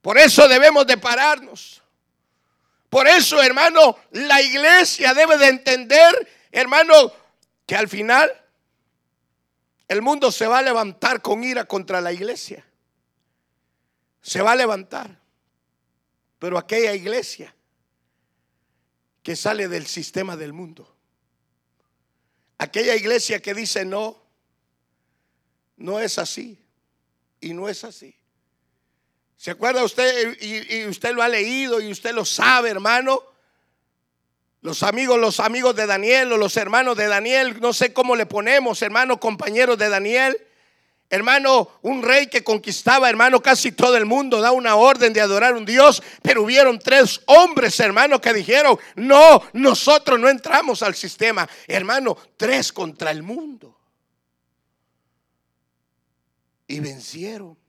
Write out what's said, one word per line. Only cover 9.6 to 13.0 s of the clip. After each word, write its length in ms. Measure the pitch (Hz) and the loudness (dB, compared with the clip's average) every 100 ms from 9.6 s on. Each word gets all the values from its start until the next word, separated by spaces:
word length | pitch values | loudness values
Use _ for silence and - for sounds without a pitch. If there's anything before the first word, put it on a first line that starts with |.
| _ _ _ | _ _ _
el 140 | 196 | -6
mundo 280 | 233 294 269 | -2 -2 -2
se 160 | - 220 | -2 -2
va 120 | 247 | 0
a 40 | |
levantar 580 | 269 233 208 170 233 247 | 0 -2 -6 -6 -4 -4
con 220 | - 208 | -6 -6
ira 220 | 254 247 | -6 -8
contra 360 | 220 202 185 185 | -8 -10 -8 -8
la 120 | 175 | -6
iglesia. 520 | 175 202 233 - - _ _ _ _ | -8 -10 -12 -16 -20 _ _ _ _